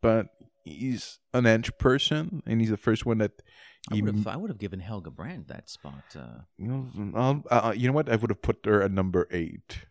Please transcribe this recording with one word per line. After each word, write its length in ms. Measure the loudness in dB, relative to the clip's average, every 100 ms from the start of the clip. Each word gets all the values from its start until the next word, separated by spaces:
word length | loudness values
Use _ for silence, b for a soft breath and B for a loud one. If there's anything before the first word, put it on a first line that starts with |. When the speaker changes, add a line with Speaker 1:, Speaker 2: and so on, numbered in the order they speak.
Speaker 1:
but 280 | 4 2 0 _ -20 _
he's 540 | -20 -8 -4 -4 -6 -18 _
an 100 | 2
hench 320 | 6 6 2 0
person, 640 | 4 4 2 0 -2 -8 -2
and 140 | 2
he's 100 | 2
the 60 | 2
first 260 | 2 0
one 140 | 2 0
that 240 | 0 _ -20 B B B -4
Speaker 2:
I 60 | -2
Speaker 1:
he 60 |
Speaker 2:
would've, 240 | 0 0 -2
Speaker 1:
m- 60 |
Speaker 2:
I 40 | -6
would've 220 | -8 -8
given 220 | -8 -8
Helga 300 | -8 -10 -12
Brandt 380 | -12 -12 -12 -14
that 200 | -16 -16
spot. 360 | -18 -16 -18 -18 -18
Uh, 240 | -16 -18 -20 _
Speaker 1:
You 120 | -8
know, 440 | -6 -8 -8 -6
I'll, 300 | 0 0 0 2
uh, 220 | 2 2 0
you 100 | 2
know 60 |
what? 160 | 2 2
I 80 | 0
would've 240 | 0 -2
put 220 | -2 -2
her 180 | 4 4
at 80 | 4
number 380 | 2 2 2 0
eight. 500 | -2 -4 -8 _ -18 -18